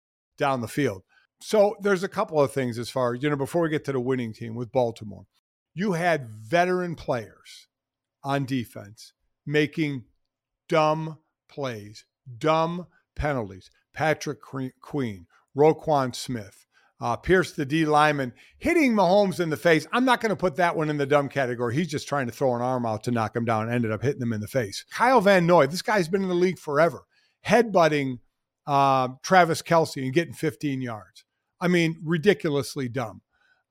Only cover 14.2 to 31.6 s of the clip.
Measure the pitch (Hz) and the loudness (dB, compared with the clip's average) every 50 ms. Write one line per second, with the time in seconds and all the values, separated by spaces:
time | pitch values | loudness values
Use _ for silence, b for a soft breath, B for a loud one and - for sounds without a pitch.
14.2 | - 156 135 - - - - 135 131 127 - _ - - - 147 131 117 101 90 | -4 -8 -10 -10 -12 -12 -8 -8 -8 -8 -10 _ -14 -8 -6 -4 -4 -4 -6 -10
15.2 | 87 - _ _ _ _ - 135 147 156 151 151 - 160 151 139 131 127 117 - | -16 -20 _ _ _ _ 0 4 4 4 4 2 0 0 0 0 0 -2 -4 -8
16.2 | - - 127 113 101 95 - _ _ _ _ _ _ _ _ - 117 120 120 113 | -8 -8 -8 -8 -10 -12 -18 _ _ _ _ _ _ _ _ -8 -6 -4 -4 -4
17.2 | - 160 175 185 170 - - - 147 127 147 165 160 151 151 147 151 151 151 143 | 0 2 2 2 2 0 -4 -8 -4 -2 -2 0 2 2 4 4 4 4 2 0
18.2 | 135 123 b b b b b b - 294 339 339 294 254 226 208 185 170 185 208 | -2 -6 b b b b b b -2 0 2 2 2 2 2 2 4 4 4 4
19.2 | 208 190 156 120 180 160 151 156 - 175 165 156 156 - - 240 254 262 240 233 | 4 2 0 -2 -2 -2 -2 0 2 4 4 4 2 0 -2 0 2 2 2 2
20.2 | - 220 190 - 180 185 127 180 175 170 165 170 156 151 151 147 143 131 143 143 | 0 -2 -2 -2 -2 -2 0 0 0 0 0 0 -2 -2 -2 -2 0 2 2 2
21.2 | 143 135 - 139 135 120 123 117 123 117 107 147 185 147 147 135 - - 143 143 | 2 0 -2 -2 -2 -2 -2 -4 -4 -2 -2 -2 -4 -4 -6 -8 -6 -4 -4 -4
22.2 | 131 120 117 - 143 131 123 120 120 127 127 127 120 117 110 104 - 123 120 117 | -4 -4 -4 -2 -2 0 0 0 -2 -2 -2 -2 -2 -2 -4 -4 -4 -2 -2 -2
23.2 | 110 107 - 123 117 113 113 110 110 113 120 123 117 110 110 101 - 139 143 - | -2 -2 -2 -4 -2 0 0 -2 -2 -2 -2 -2 -2 -2 -2 -2 -2 -4 -2 -2
24.2 | 123 117 113 107 107 - - 135 117 95 - - - _ - - 220 247 269 240 | -4 -4 -4 -6 -6 -4 -4 -4 -4 -4 -6 -12 -14 _ -4 0 2 4 4 4
25.2 | 180 202 196 185 170 165 180 170 139 135 165 180 - - 214 208 170 156 185 196 | 6 6 4 6 6 6 6 6 6 4 0 -4 -4 -2 0 0 0 0 -2 -2
26.2 | 190 185 175 175 180 185 180 - - 156 143 143 165 170 127 - - _ _ _ | -2 -2 0 0 0 0 0 -4 -6 -2 2 2 2 2 2 -4 -12 _ _ _
27.2 | _ _ _ _ - - 190 240 240 226 185 185 165 156 151 143 139 131 127 120 | _ _ _ _ 0 2 4 4 4 4 4 4 4 4 4 2 0 -2 -6 -8
28.2 | - _ _ _ _ _ _ _ _ - 143 139 139 139 131 131 127 127 131 - | -12 _ _ _ _ _ _ _ _ 0 2 4 4 4 4 2 2 -2 -6 -10
29.2 | - - 190 185 175 160 160 - - - 196 165 165 156 - 143 131 131 131 170 | -2 4 6 6 6 6 2 -2 -2 2 2 2 2 0 -2 -6 -6 -2 0 -2
30.2 | 170 139 117 - - 156 147 - - 147 135 131 131 120 113 104 107 - _ - | -2 -2 -4 -6 -6 -6 -4 -4 -4 -4 -4 -4 -6 -8 -10 -12 -14 -20 _ -20
31.2 | _ _ _ _ _ _ _ - | _ _ _ _ _ _ _ -4